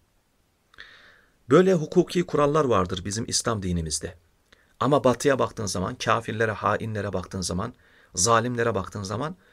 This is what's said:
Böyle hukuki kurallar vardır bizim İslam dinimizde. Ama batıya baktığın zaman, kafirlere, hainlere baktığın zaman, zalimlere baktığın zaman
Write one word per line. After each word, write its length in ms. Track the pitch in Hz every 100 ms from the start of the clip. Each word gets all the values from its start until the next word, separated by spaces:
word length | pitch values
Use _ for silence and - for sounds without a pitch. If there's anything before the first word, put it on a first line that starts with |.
| _ _ _ _ _ _ _ - - - - - _ _ -
Böyle 240 | 151 190
hukuki 520 | 180 156 180 160 180 -
kurallar 400 | 147 143 156 135
vardır 400 | 104 90 92 98
bizim 200 | 104 -
İslam 360 | - - 107
dinimizde. 540 | 92 87 80 - - - _ _ _ _ _ -
Ama 240 | 120 143
batıya 360 | 123 120 143 131
baktığın 260 | 113 - 101
zaman, 300 | 90 95 127
kafirlere, 560 | 117 110 117 110 113
hainlere 640 | 101 101 104 110 107 101
baktığın 280 | 95 - 95
zaman, 320 | 90 90 117 - _ _ _ 90
zalimlere 600 | 104 113 123 120 117 101
baktığın 280 | 90 104
zaman 320 | 98 107 151 185 _